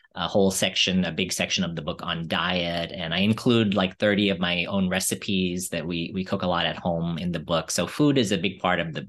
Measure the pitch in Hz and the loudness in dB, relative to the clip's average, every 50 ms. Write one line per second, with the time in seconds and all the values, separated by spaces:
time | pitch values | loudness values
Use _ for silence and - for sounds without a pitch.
0 | - _ _ 90 87 85 - 104 98 95 92 - 101 95 - - - 101 92 92 | -20 _ _ -6 -6 0 2 4 4 4 4 2 0 0 2 2 2 2 4 2
1 | 90 82 80 87 92 87 - - 95 90 - - 90 85 82 80 76 78 82 - | 2 0 0 -2 -2 -2 0 -2 -2 0 0 -2 -2 -2 -4 -4 -6 -6 -8 -6
2 | - 85 85 82 82 80 95 85 82 87 92 90 85 85 85 85 85 - - - | -6 -6 -6 -6 -4 -2 -2 -2 0 0 0 -2 -2 -2 -2 -4 -6 -6 -8 -8
3 | 85 82 82 90 98 107 113 110 - 127 120 113 113 104 95 101 95 92 - - | -6 -4 0 0 2 2 2 2 4 4 4 6 4 4 2 2 0 0 0 0
4 | 107 104 101 95 104 98 95 85 90 87 87 87 85 - 101 98 95 90 90 92 | 2 2 4 4 4 2 2 2 0 0 0 0 -2 0 0 0 2 2 0 0
5 | - - 107 95 - - 101 95 92 90 87 92 92 - - 85 76 85 90 85 | 0 -2 -2 -4 -2 -2 0 0 0 0 -2 -4 -4 -4 -6 -4 -4 -4 -4 -4
6 | 85 - - 95 92 - 98 92 92 90 87 85 85 80 80 - - 90 85 82 | -4 -4 -4 -6 -4 -2 -4 -2 0 0 0 0 0 -2 -2 -2 -2 -2 0 0
7 | 85 85 85 76 90 90 85 82 76 80 85 82 78 - - - 87 82 - - | 0 -2 -2 -2 -2 -4 -4 -4 -2 -2 -2 -2 0 -2 -2 -2 -2 -2 0 2
8 | 151 147 139 135 117 95 104 90 85 98 95 - - 92 90 87 82 82 73 71 | 2 4 4 4 2 2 0 0 0 -2 -4 0 0 2 2 2 0 -2 -4 -6
9 | 65 | -8